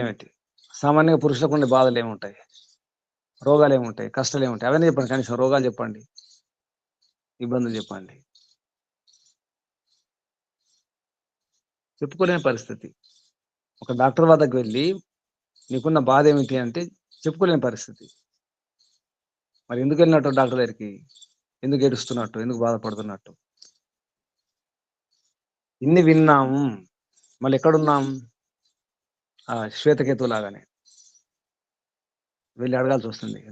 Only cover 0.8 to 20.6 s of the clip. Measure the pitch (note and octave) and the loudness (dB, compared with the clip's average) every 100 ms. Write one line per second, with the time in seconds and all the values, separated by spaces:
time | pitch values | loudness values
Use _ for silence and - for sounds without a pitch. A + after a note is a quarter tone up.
0.8 | C#3+ D3+ D#3+ D#3 D3 B2+ D3+ D3+ C3+ C3 | 0 4 4 4 2 0 -2 0 2 2
1.8 | C3 A#2+ A#2 G#2 G2+ - _ _ _ _ | 2 0 -4 -8 -14 -20 _ _ _ _
2.8 | _ _ _ _ _ _ - D3 D3 C3+ | _ _ _ _ _ _ 2 4 4 2
3.8 | A#2+ A2 G#2+ - C3 C#3+ C3 A2+ A#2 D3+ | -2 -10 -10 -6 -6 -4 -4 -4 -2 2
4.8 | E3 C#3 B2+ C3 A#2 A#2+ C3 C#3 B2+ G#2+ | 2 0 -2 -4 -4 -2 0 0 -2 -6
5.8 | A2+ G#2+ A#2 _ _ _ _ _ _ _ | -10 -12 -20 _ _ _ _ _ _ _
6.8 | _ _ _ _ _ - A#2+ B2+ A#2+ A2 | _ _ _ _ _ -14 -6 -4 -4 -6
7.8 | G2+ G2 F#2 - _ _ _ _ _ _ | -10 -14 -18 -20 _ _ _ _ _ _
8.8 | _ _ _ _ _ _ _ _ _ _ | _ _ _ _ _ _ _ _ _ _
9.8 | _ _ _ _ _ _ _ _ _ _ | _ _ _ _ _ _ _ _ _ _
10.8 | _ _ _ _ _ _ _ _ _ _ | _ _ _ _ _ _ _ _ _ _
11.8 | _ _ C#3+ E3 F#3 F3 C#3 A#2 - A2 | _ _ -10 -4 -2 0 -2 -4 -6 -16
12.8 | - - _ _ _ _ _ _ _ _ | -18 -20 _ _ _ _ _ _ _ _
13.8 | - A#2+ C3 B2+ E3 D#3+ D3 B2+ A2+ A#2 | -8 0 0 4 6 6 4 0 -2 -2
14.8 | D#3+ F#3+ - _ _ _ _ _ - C3 | -2 -4 -10 _ _ _ _ _ -10 -6
15.8 | D3 D#3+ B2+ C3+ D3 C#3+ C3 C3 A#2+ A2+ | 0 2 4 4 6 4 2 -4 -4 -8
16.8 | F3 - _ _ D#3 D#3+ F#3 D#3+ C3 - | -10 -14 _ _ -8 -2 0 2 -2 -6
17.8 | - - - _ _ _ _ _ _ _ | -12 -20 -20 _ _ _ _ _ _ _
18.8 | _ _ _ _ _ _ _ _ - A#2+ | _ _ _ _ _ _ _ _ -10 -4
19.8 | C3 D3 E3+ D#3+ C#3 C3+ C3 B2+ | -2 4 4 4 4 2 2 0